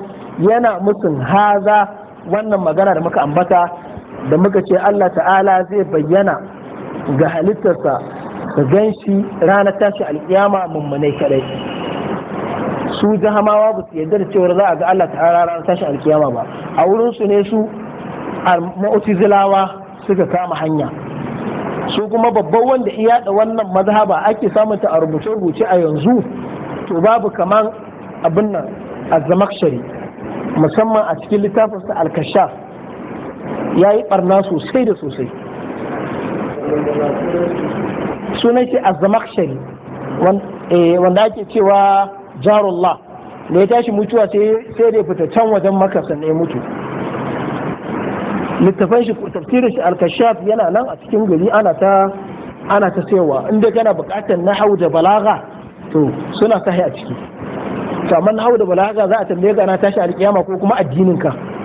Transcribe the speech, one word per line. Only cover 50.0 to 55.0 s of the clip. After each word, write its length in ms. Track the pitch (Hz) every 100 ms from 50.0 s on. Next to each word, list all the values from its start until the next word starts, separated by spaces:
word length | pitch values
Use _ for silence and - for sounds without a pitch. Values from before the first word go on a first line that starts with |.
| 170 - 233 220 185
yana 240 | 220 180
nan 180 | 196 262
a 80 | 165
cikin 300 | - 214 214
gari 240 | 165 185
ana 220 | 208 202
ta, 360 | 160 190 196 196 196 - - - - -
ana 200 | 202 190
ta 100 | 180
sayarwa. 460 | - 190 160 135 127
In 100 | 214
dai 100 | 220
kana 220 | 220 220
buƙatar 440 | 190 - 196 208 180
nahwu 380 | 175 202 214 190
da 100 | 165
balaga, 540 | 160